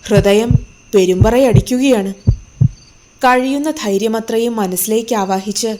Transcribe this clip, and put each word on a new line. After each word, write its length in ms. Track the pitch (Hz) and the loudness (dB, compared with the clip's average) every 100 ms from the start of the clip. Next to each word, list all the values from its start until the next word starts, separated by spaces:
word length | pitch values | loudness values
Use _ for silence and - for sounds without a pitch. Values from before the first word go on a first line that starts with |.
| - | 2
ഹൃദയം 460 | 208 202 208 233 - - - _ | 2 4 2 2 0 0 -20 _
പെരുമ്പറയടിക്കുകയാണ്. 1160 | 202 185 185 214 240 269 214 - 254 277 233 196 196 - - - - - - _ _ _ _ | 0 2 2 2 4 4 2 0 -2 2 0 -2 -4 -2 -2 -8 -2 -2 -2 _ _ _ _
കഴിയുന്ന 480 | 254 254 254 285 302 311 | 0 2 0 -4 -4 -6
ധൈര്യമത്രയും 720 | 214 196 220 220 220 226 233 226 | -4 -2 -2 -4 -4 -2 -2 -2
മനസ്സിലേക്ക് 580 | 190 185 - 220 226 226 | -4 -4 -2 -4 -2 -4
ആവാഹിച്ച് 500 | 190 190 196 202 226 214 | -2 -4 -4 -6 -6 -8